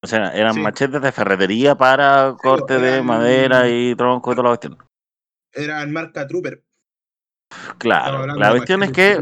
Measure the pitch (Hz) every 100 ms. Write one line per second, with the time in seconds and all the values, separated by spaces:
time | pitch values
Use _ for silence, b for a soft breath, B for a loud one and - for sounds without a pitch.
0 | 92 113 95 95 110 110 107 - 139 139
1 | 135 - 101 95 95 110 139 139 131 135
2 | 139 139 135 127 131 131 135 131 127 131
3 | 123 113 117 131 131 127 123 120 123 117
4 | 123 127 120 123 123 117 - 64 _ _
5 | _ _ _ _ _ - 147 151 147 156
6 | 165 160 139 175 - - _ _ _ _
7 | _ _ _ _ _ B B - 117 87
8 | - 69 135 147 104 120 123 190 196 131
9 | 190 190